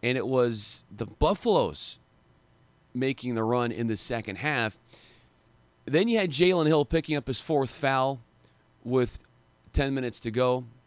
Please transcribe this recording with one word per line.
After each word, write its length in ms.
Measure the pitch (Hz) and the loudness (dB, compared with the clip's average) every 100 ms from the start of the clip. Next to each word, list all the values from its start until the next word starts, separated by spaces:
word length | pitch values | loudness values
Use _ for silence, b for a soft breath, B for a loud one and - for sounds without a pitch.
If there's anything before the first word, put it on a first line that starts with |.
And 160 | 120 127 | 0 -2
it 100 | 107 | 0
was 580 | 131 120 110 107 - _ 104 | 2 2 0 -6 -8 _ -10
the 120 | 101 | -10
Buffaloes 920 | - 147 196 240 180 101 73 - - _ _ _ _ _ _ _ _ _ | 0 0 0 2 2 2 -4 -10 -12 _ _ _ _ _ _ _ _ _
making 420 | 127 135 131 123 117 | -4 -2 -2 -4 -2
the 80 | |
run 300 | 110 123 120 | 0 0 0
in 140 | 98 117 | -2 -2
the 100 | 107 | -2
second 400 | - 117 107 90 | -2 -4 -6 -6
half. 400 | 151 139 110 - _ B B B B B _ _ _ _ | -4 -2 -2 -4 _ B B B B B _ _ _ _
Then 240 | - 147 226 | 0 2 4
you 120 | 226 | 2
had 100 | 190 | 0
Jalen 380 | 135 180 185 151 | 2 4 4 4
Hill 180 | 156 143 | 4 2
picking 320 | 160 156 147 | 0 0 -4
up 100 | 139 | -2
his 140 | 123 | -6
fourth 300 | - 151 135 | 0 0 0
foul 500 | - 135 135 131 135 - _ b b b _ | -2 -2 0 0 -2 -12 _ b b b _
with 400 | 120 127 120 - _ _ _ _ - | 0 2 0 -4 _ _ _ _ -4
ten 200 | - 139 | 0 0
minutes 280 | 135 123 - | 0 -2 -4
to 100 | 117 | -4
go 320 | 113 127 127 120 - | 0 2 2 -2 -20